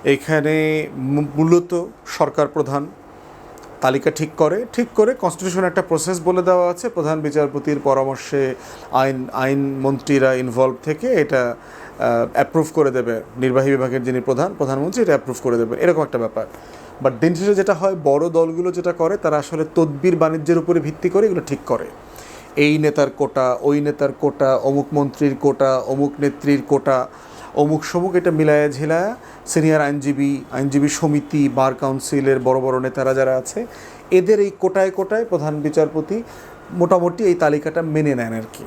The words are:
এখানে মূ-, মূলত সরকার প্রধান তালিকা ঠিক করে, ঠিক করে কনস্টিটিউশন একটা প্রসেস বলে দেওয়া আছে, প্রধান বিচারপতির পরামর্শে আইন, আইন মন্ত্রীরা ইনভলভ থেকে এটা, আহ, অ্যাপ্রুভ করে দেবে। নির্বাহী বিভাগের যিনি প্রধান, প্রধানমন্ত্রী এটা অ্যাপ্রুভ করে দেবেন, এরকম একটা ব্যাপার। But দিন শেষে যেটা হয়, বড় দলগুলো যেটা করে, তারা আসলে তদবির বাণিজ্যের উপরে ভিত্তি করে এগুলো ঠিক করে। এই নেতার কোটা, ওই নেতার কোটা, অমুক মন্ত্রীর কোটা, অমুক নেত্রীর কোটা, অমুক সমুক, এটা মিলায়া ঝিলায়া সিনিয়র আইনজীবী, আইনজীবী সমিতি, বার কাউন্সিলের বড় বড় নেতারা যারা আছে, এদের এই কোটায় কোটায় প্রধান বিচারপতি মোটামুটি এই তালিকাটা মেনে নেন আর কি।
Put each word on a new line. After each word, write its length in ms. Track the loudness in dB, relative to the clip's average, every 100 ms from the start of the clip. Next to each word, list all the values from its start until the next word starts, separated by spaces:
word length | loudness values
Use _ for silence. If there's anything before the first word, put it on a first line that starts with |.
এখানে 840 | 2 0 2 0 2 0 0 -2 -4 -6
মূ-, 300 | -2 -2 -2 0
মূলত 500 | 4 4 2 -6 -6 -12 -16
সরকার 420 | -2 -2 2 -2
প্রধান 400 | 0 -2 -2 -4 -12 -20 -20 -20 -20 -20 -20 -20 -2
তালিকা 300 | 0 2 0
ঠিক 180 | -2 -8 0
করে, 280 | 0 0 -4
ঠিক 140 | -4 -4 2
করে 180 | 2
কনস্টিটিউশন 500 | 2 -2 -4 -4 0
একটা 180 | 0 0
প্রসেস 400 | 0 -2 -2 -2 0
বলে 160 | 0
দেওয়া 280 | 2 2 2
আছে, 200 | -2 -6
প্রধান 320 | -2 -2 -2
বিচারপতির 580 | -2 0 0 -2 -2 -2
পরামর্শে 720 | 2 2 0 -4 -4 -2 0 -2 -12 -18 -4
আইন, 360 | 0 2 0 -6
আইন 460 | -2 0 0 -2 -2
মন্ত্রীরা 540 | -2 -2 0 4 4
ইনভলভ 420 | 2 -2 2 2 0
থেকে 240 | -6 -4 0
এটা, 480 | 2 2 0 -2 -4
আহ, 720 | -14 -20 -20 -2 0 2 0
অ্যাপ্রুভ 340 | 0 0 0 0
করে 180 | 0 0
দেবে। 300 | 0 -2 -4 -8 -2
নির্বাহী 340 | 2 2 2
বিভাগের 320 | 2 0 -2
যিনি 180 | -2 -4
প্রধান, 320 | -2 0 0 -2
প্রধানমন্ত্রী 440 | -4 -2 -4 -2
এটা 100 | 2
অ্যাপ্রুভ 260 | 2 0 -6
করে 140 | -2 0
দেবেন, 220 | 0 0
এরকম 220 | 2 2
একটা 140 | 0 -4
ব্যাপার। 280 | -4 -6 -8 -12 -20 -20 -20 -4
But 80 | -2 0
দিন 140 | 0 0
শেষে 200 | 0 2
যেটা 180 | 2
হয়, 220 | 2 0 0
বড় 260 | 2 2 2
দলগুলো 420 | 2 0 0 -4
যেটা 220 | -2 -4
করে, 240 | 0 -2 0
তারা 200 | 0 -2
আসলে 280 | -2 -6 -2 0
তদবির 400 | 0 2 0 2
বাণিজ্যের 420 | 2 0 0 0
উপরে 220 | 2 0
ভিত্তি 300 | 0 -4 -2
করে 160 | 2 2
এগুলো 160 | 0 -4
ঠিক 140 | -8 -4
করে। 200 | -4 -4 -14 -20 -20 -20 -20 -10 2
এই 220 | 4 4
নেতার 320 | 2 2 0
কোটা, 480 | 0 -2 0 0 2
ওই 200 | 2 2
নেতার 300 | 0 -2 -2 0
কোটা, 360 | -4 0 2 2
অমুক 320 | 2 0 0
মন্ত্রীর 420 | 0 -2 0 0 2
কোটা, 360 | 0 2 2 0 -2
অমুক 240 | -2 -2 0
নেত্রীর 420 | -4 -2 0 0 2
কোটা, 400 | 0 2 0 -2 -10 -20 -20 -10 0
অমুক 300 | 0 0 -2
সমুক, 300 | -4 0 0
এটা 160 | 0
মিলায়া 380 | 2 4 4 2
ঝিলায়া 460 | -2 -2 -2 -2 -6 -16 -20 -4
সিনিয়র 360 | 0 4 2
আইনজীবী, 560 | 2 -2 -2 -2 -2 -2 -6
আইনজীবী 360 | -4 0 2 0
সমিতি, 640 | 0 0 0 0 0 0
বার 240 | 2 0
কাউন্সিলের 680 | 0 -4 -4 -2 0 2 2
বড় 200 | 2 0
বড় 200 | 0 -2
নেতারা 340 | -2 -2 0
যারা 240 | 2 2 0
আছে, 280 | -4 -8 -10 -12 -20 -20 0
এদের 280 | 2 4 2
এই 120 | 2 0
কোটায় 320 | 0 2 0
কোটায় 340 | 0 -2 -2 -2
প্রধান 360 | -2 -2 -2
বিচারপতি 640 | -2 2 0 0 -4 -6 -8 -18 -20 -20 -12
মোটামুটি 500 | -2 2 4 2 0
এই 120 | 0 2
তালিকাটা 460 | 2 2 -2 -4
মেনে 340 | -2 0 0 0
নেন 180 | -2
আর 140 | -6 -8
কি। 100 | -14